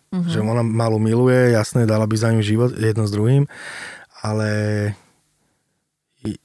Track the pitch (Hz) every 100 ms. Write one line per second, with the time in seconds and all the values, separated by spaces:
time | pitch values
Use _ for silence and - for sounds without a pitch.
0 | _ 185 175 110 110 120 117 110 113 110
1 | 110 113 127 127 123 117 110 131 113 107
2 | 110 110 113 113 104 110 123 - 110 110
3 | 107 104 110 139 143 - - - - -
4 | - - 107 107 107 107 107 104 104 104
5 | _ _ _ _ _ _ _ _ _ _
6 | _ _ 113 -